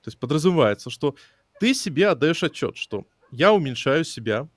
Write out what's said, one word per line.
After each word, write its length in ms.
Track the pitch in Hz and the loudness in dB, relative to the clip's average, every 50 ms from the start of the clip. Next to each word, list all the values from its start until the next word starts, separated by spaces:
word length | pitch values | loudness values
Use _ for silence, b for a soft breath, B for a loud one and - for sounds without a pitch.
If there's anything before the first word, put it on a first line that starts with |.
| _ | _
То 40 | - | -16
есть 100 | - _ | -10 _
подразумевается, 720 | - 123 151 156 147 185 180 160 127 107 101 - - 123 | -4 -2 -2 2 2 2 4 4 4 4 2 -2 -6 -14
что 240 | - - 151 143 139 b b b b b b b _ - | -8 -4 -4 -4 -4 b b b b b b b _ -2
ты 160 | 202 247 269 | 0 0 0
себе 340 | - - 196 139 139 190 208 | 0 -4 -4 0 2 2 2
отдаёшь 340 | 170 120 135 156 170 - 185 | 2 2 2 0 2 0 -2
отчёт, 320 | 156 - - 147 - - | -4 -4 -4 -6 -6 -6
что 300 | - - _ - 101 95 _ _ _ _ _ | -8 -10 _ -8 -8 -8 _ _ _ _ _
я 220 | - 123 160 202 | -4 2 4 4
уменьшаю 520 | 220 202 151 135 123 - - 135 135 160 165 | 4 4 2 -2 -6 -2 0 0 2 2 0
себя 440 | - - - 113 110 104 113 143 160 _ | -4 -8 -8 -4 -2 -2 -2 -4 -8 _